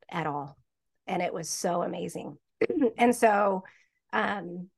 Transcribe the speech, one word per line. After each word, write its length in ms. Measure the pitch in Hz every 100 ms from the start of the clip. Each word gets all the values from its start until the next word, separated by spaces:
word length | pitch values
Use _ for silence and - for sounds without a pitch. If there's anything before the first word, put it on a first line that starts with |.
| -
at 180 | 175 156
all. 280 | 143 143 - _ _ _ _ -
And 140 | 180
it 120 | 180
was 160 | - 165
so 320 | - 180 175
amazing. 560 | 175 175 175 180 180 147 _ -
<clears throat> 60 | - 339 247 -
And 180 | 240 240
so, 480 | 226 202 202 190 - - _ _ _
um, 560 | 214 202 202 175 175 180